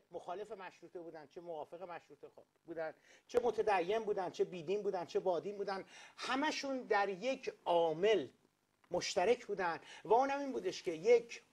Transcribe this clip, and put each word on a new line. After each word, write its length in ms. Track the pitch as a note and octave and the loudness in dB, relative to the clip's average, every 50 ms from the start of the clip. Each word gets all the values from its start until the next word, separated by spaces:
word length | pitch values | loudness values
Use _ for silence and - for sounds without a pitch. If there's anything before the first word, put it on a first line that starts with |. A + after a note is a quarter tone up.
| - _ | -12 _
مخالف 400 | E3+ E3+ - F#3 F3 G3 G#3 G3+ | -12 -10 -8 -8 -8 -8 -8 -10
مشروطه 480 | A3+ F#3+ F#3 F3 - - F3 D#3+ - F3+ | -12 -12 -12 -14 -14 -18 -20 -14 -14 -12
بودن، 280 | E3 E3 D#3 D#3 D3 | -12 -12 -14 -14 -16
چه 140 | - _ F3+ | -14 _ -14
موافق 420 | E3+ E3+ D#3+ D3+ C3+ - F3 E3 F#3+ | -10 -8 -8 -8 -8 -10 -10 -12 -12
مشروطه 440 | F3 E3+ D3+ - _ D3 - D#3 | -12 -12 -14 -14 _ -20 -20 -20
خوا-، 380 | C#3 _ A#2+ - _ _ _ _ | -20 _ -20 -20 _ _ _ _
بودن، 280 | D#3+ E3 E3 D#3+ D#3 - _ _ - - - _ | -10 -8 -6 -6 -6 -8 _ _ -20 -20 -20 _
چه 120 | - - A#3+ | 0 0 2
متدین 600 | A#3+ A#3+ G#3+ A3 G3 G#3+ G3 F#3 E3+ F3+ G#3+ A3+ | 2 2 0 2 2 2 2 2 2 2 0 0
بودن، 300 | A3 G3+ G3+ F#3+ F3+ D#3+ | 0 -2 -2 -2 -2 -4
چه 140 | - - G3 | -2 -2 -2
بیدین 400 | E3 F3+ F3 D3 D#3+ G3 G#3 F#3+ | -2 -2 -6 -4 -2 -2 -2 -2
بودن، 220 | G3+ F#3 F3+ E3 | -2 -4 -4 -6
چه 140 | - - G3+ | -4 -4 0
بادین 380 | E3+ F#3 F3 D#3 D3+ G3 G#3 | 0 2 0 0 -2 -6 -6
بودن، 280 | G3+ G3+ G3 G3 F#3+ E3 - - - - - - | -6 -6 -4 -4 -6 -8 -12 -16 -20 -20 -20 -14
همشون 600 | - - - B3+ C4+ D4+ D#4 C#4+ - C#4 C4+ C4+ B3+ A3 | -10 -4 -2 0 0 0 0 0 -2 -4 -4 -4 -4 0
در 260 | F#3+ G#3 G3+ G3+ G3 | 2 4 4 4 2
یک 440 | F#3+ F3 A3 C4 C4+ C4 - G#3 - - _ | 0 -2 -2 -4 -4 -2 -6 -8 -10 -6 _
عامل 600 | E3+ F3 E3+ E3+ D#3+ D#3 E3 F#3+ A3 G#3+ F3 C3 A#2 - _ _ _ _ _ _ _ _ _ _ _ | 2 4 6 4 4 2 4 4 6 6 4 2 -2 -10 _ _ _ _ _ _ _ _ _ _ _
مشترک 540 | F3 F3 - - - F#3+ F3+ A3 A#3+ A#3+ - | -4 -2 -2 0 0 2 4 4 4 2 0
بودن 340 | - G3+ F#3+ F#3 E3+ D#3+ C#3+ - - - - - | -6 -4 -2 -2 -2 -2 -4 -10 -16 -18 -14 4
و 100 | D#3+ A3 | 6 6
اونم 260 | B3 C4+ C#4 C#4 C#4+ | 6 6 4 2 -2
این 120 | C#4+ C4+ | -2 -4
بودش 320 | A#3 A3+ F3+ F#3 - - - | -4 -4 -4 -4 -6 -4 -4
که 80 | F#3 | -6
یک 520 | E3 D#3 F3 A3+ B3 A#3 A#3 - - - - _ | -6 0 6 6 6 6 6 0 -10 -18 -10 _